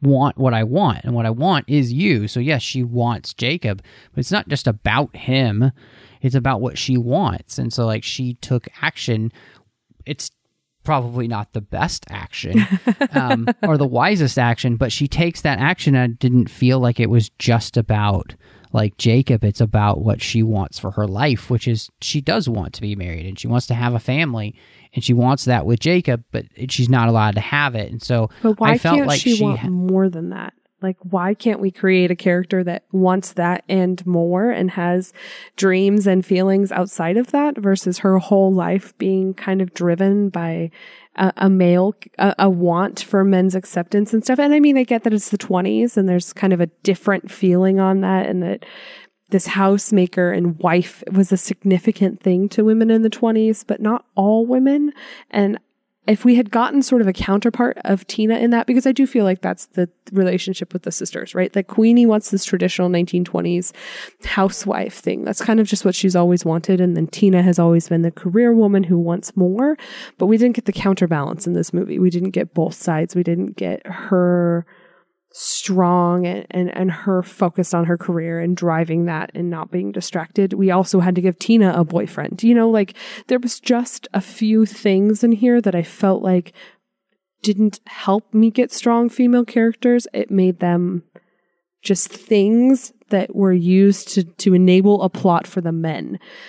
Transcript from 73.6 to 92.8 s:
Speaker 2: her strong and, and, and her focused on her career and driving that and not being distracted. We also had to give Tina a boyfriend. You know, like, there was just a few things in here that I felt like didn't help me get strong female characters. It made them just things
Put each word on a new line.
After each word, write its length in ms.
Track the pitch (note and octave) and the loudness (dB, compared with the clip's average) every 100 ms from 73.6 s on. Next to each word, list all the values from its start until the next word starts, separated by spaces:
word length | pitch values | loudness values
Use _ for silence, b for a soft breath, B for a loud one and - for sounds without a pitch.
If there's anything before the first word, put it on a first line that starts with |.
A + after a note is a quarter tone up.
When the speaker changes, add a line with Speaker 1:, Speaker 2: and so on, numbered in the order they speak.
| F#3 - - | -8 -8 -10
Speaker 2:
her 800 | F3 - F#3 F3+ F3 F3 E3+ E3+ b b b b _ _ - | -14 -2 0 2 2 0 -2 -6 b b b b _ _ -12
strong 880 | - - - F#3 F3 F3+ F3 F3+ F3 | -8 -8 -4 0 2 2 2 0 -2
and, 200 | F3 - | -4 -6
and, 240 | F3+ F3+ - | -4 -4 -2
and 160 | F#3 | -4
her 280 | E3 G3 F#3 | -4 -2 -2
focused 540 | F3+ - F3+ F3+ F3 | -2 -2 -4 -2 -2
on 120 | E3+ E3+ | -2 -2
her 120 | E3+ | -2
career 400 | - E3+ E3 E3+ | -4 -6 -4 -4
and 180 | E3+ F3+ | -4 -2
driving 500 | F3 D#3+ E3 E3 E3+ | -2 0 0 -2 -2
that 260 | D#3 - | -4 -8
and 160 | - F3 | -8 -6
not 180 | E3 - | -6 -6
being 220 | F3+ G3 | -6 -6
distracted. 600 | G3+ - F3 E3 - F#3+ | -8 -8 -8 -6 -2 0
We 180 | - F#3+ | 2 2
also 300 | F3+ F#3 F#3+ | 2 2 2
had 160 | F3+ F3+ | 2 2
to 40 | |
give 200 | F#3 E3+ | 0 -2
Tina 320 | - A3+ G3 | 2 4 4
a 100 | E3 | 2
boyfriend. 640 | D#3+ E3 - - D3 F#3 | 0 0 -4 -6 -10 -2
You 100 | A3+ | 4
know, 160 | A#3+ A3+ | 4 4
like, 240 | A3 F#3+ - B B - | 2 0 -6 B B -4
there 140 | B3+ | -2
was 180 | B3 - | -2 -6
just 480 | - A#3+ B3 - - | -2 -2 -2 -8 -6
a 60 | G3 | -6
few 440 | - - G#3+ A3 | -6 -4 0 2
things 600 | G#3+ G#3 G#3 F#3+ G3+ G#3+ | 2 0 0 2 2 2
in 80 | A#3+ | 2
here 280 | G#3+ B3 A#3+ | 2 4 2
that 140 | G3+ | 2
I 80 | F3 | -2
felt 400 | E3 - G3 F#3+ | -4 -2 0 0
like 300 | F#3 F3+ F3 B B B _ _ _ _ _ _ | 2 0 -2 B B B _ _ _ _ _ _
didn't 380 | G#3+ G3+ G#3+ - - | -2 2 0 0 -18
help 460 | - - G3+ - | -10 -2 -2 0
me 200 | A3 A3+ | 2 2
get 180 | A3 A#3 | 2 -2
strong 380 | - A#3+ A#3 A#3+ | -2 0 2 0
female 360 | - B3 B3 | 2 2 2
characters. 640 | A#3 A#3 A3+ A3+ B3 A#3+ - | 2 0 0 0 2 2 0
It 160 | G3+ - | -6 -2
made 300 | F#3+ F#3 F3 | 2 2 2
them 420 | F3 F3 F3+ F3+ - _ b b b b b _ | 0 0 0 -4 -10 _ b b b b b _
just 300 | - F#3+ - | -4 -2 -2
things 800 | - - G#3 G3 A3+ B3+ C4 | -8 0 2 4 4 4 2